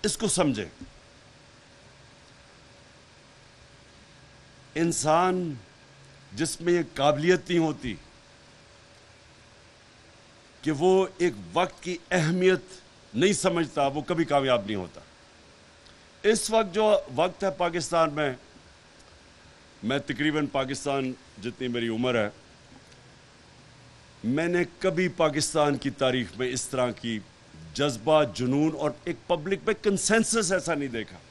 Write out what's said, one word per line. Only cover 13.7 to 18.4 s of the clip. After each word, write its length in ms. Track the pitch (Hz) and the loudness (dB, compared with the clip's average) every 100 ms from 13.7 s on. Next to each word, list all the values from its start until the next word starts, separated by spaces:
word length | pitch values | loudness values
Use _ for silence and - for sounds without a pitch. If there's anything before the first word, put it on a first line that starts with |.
| - 139 | 0 0
वो 140 | 143 | 0
कभी 220 | 139 170 | -4 -2
कामयाब 420 | 160 143 135 123 101 | 2 2 4 2 2
नहीं 100 | 104 | -6
होता। 260 | 90 - - - - - - - - - - - - - | -6 -12 -20 -20 -20 -20 -20 -20 -20 -20 -20 -20 -20 -2
इस 260 | 202 226 - | 2 2 2
वक्त 200 | 226 208 | 0 2
जो 120 | 180 214 208 - | 2 4 4 2
वक्त 320 | 127 180 - | 0 0 0
है 60 | 196 185 | -4 -2
पाकिस्तान 540 | 175 170 - 170 160 | -2 -2 -2 2 2
में, 260 | 147 147 123 | 0 -4 -4